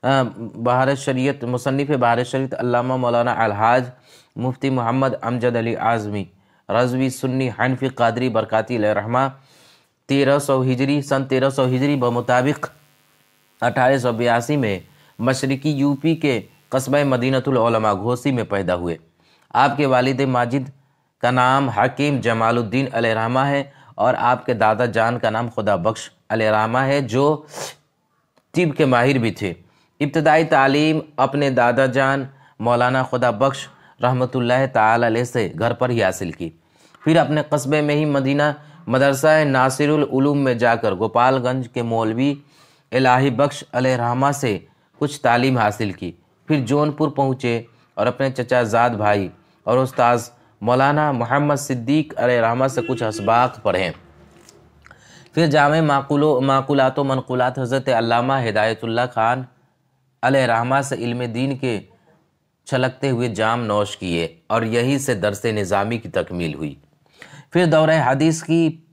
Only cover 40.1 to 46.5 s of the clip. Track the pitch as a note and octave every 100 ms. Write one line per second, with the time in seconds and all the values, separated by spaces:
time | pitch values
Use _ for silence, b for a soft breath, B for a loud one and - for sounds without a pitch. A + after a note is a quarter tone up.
40.1 | C3 C#3 C#3+ C3+ A#2+ A#2+ A#2 A2 F#2 G#2+
41.1 | A#2+ B2+ C3+ B2 C3 A#2+ - A#2 A2+ A2+
42.1 | A2 C#3 C#3 - b b b b B2 C3
43.1 | B2+ C#3 A#2 C#3+ - - A#2+ B2+ B2+ A#2+
44.1 | B2 C#3 C#3 B2+ F#2+ - b b _ D3
45.1 | D3 A#2+ A#2+ C3 B2+ G#2+ G#2 G#2+ F2+ F2
46.1 | - _ _ -